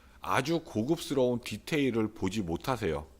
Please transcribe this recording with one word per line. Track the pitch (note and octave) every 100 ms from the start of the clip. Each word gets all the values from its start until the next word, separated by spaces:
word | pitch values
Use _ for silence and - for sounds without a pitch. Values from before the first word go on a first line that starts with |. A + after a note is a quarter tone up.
| - -
아주 | - G2 C3 E3
고급스러운 | - G#2+ A#2+ E3 - C#3+ B2 A#2+
디테일을 | - G#2+ - D#3 C3+ A2+ G#2+
보지 | - G2 G#2+
못하세요. | E2+ E2+ - B2 G2 D2 D2+ -